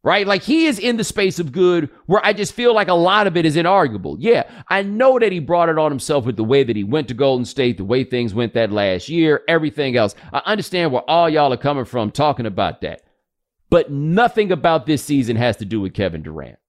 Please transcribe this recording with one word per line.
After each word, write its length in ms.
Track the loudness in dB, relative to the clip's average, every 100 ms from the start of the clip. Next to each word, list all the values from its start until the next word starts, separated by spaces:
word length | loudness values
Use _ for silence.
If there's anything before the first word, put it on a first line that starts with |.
Right? 240 | 2 0 0
Like, 160 | -2
he 240 | 0 2 2
is 120 | 0
in 200 | -2 -2
the 60 |
space 340 | -4 -2 -2 -2
of 140 | -6
good 360 | 2 2 2 -2 _
where 200 | 0 0
I 100 | 2
just 180 | -2 -6
feel 220 | 0 2
like 140 | 2 2
a 60 |
lot 320 | 2 4 2 2
of 100 | 2
it 100 | 2
is 100 | 2
inarguable. 600 | 2 2 2 -2 -8 -4
Yeah, 320 | 2 2 0 -12 -4
I 140 | -4
know 360 | -2 2 4 4
that 140 | 2
he 60 | -2
brought 320 | 0 2 2
it 80 | 2
on 120 | 0
himself 360 | -2 -2 -2 -2
with 100 | -4
the 80 |
way 200 | 2 2
that 120 | 2 -2
he 80 |
went 240 | -2 -4 -4
to 60 |
Golden 320 | 0 0 0 -2
State, 320 | -2 -2 -2
the 60 |
way 200 | -2 -2
things 300 | 0 -4 -2
went 180 | -2 -2
that 180 | -2 0
last 360 | 0 0 -2 -2
year, 340 | 0 2 2 2
everything 480 | 0 0 -4 -2 0
else. 180 | 0 -4 -8
I 100 | -6
understand 480 | -4 -4 -4 -2 0
where 160 | -2 0
all 220 | 2 4
y'all 220 | 2 2
are 60 | 0
coming 280 | -2 -4 -4
from 240 | -4 -4
talking 360 | 0 0 0 -6
about 360 | -2 -4 -4
that. 200 | -12 -12 _ _ _ _ _ _ _
But 200 | 2 2
nothing 600 | -4 -2 2 2 0 -2
about 320 | 0 0 0
this 180 | 0 -4
season 340 | 0 -2 0 0
has 200 | 0 -2
to 60 |
do 160 | -6 -4
with 140 | -4
Kevin 280 | -2 -4 -4
Durant. 360 | -12 -14 -16 -20